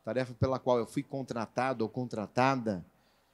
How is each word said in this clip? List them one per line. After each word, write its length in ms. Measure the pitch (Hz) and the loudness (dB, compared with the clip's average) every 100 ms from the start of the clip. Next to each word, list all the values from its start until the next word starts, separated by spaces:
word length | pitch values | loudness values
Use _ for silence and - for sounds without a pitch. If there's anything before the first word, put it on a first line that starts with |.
tarefa 300 | - 117 123 | -4 -2 -2
pela 260 | 120 135 127 | 0 0 0
qual 200 | 127 123 | 2 2
eu 80 | 110 | 2
fui 160 | - | -4
contratado 800 | 135 139 127 117 107 - 131 123 | -6 -8 -6 -6 -4 -2 0 0
ou 60 | 110 | -2
contratada, 960 | - 123 110 98 - 131 131 113 92 - _ _ _ _ | -4 -6 -6 -4 4 4 4 0 -2 -4 _ _ _ _